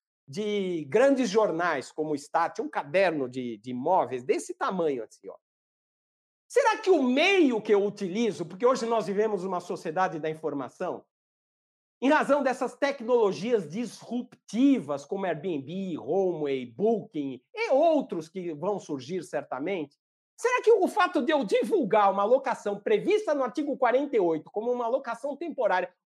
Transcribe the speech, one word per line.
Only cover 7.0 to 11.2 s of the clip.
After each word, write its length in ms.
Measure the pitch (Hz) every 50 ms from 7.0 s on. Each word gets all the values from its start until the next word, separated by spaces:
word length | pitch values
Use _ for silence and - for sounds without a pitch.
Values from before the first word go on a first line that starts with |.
| 262
meio 580 | 247 247 285 339 392 392 370 320 262 233 214
que 120 | - 220 208
eu 120 | 202 202
utilizo, 600 | 208 202 - 202 170 180 226 240 214 165 147 170
porque 200 | 156 196 185 240
hoje 200 | 247 262 - 226
nós 200 | 226 - - 156
vivemos 380 | 185 196 202 214 220 208 185 180
uma 160 | 190 180 175
sociedade 580 | - - 185 156 - 170 160 185 185 170 160 156
da 120 | 151 156
informação, 720 | 156 160 160 156 143 143 127 113 - - 185 170 127 98 - _ _ _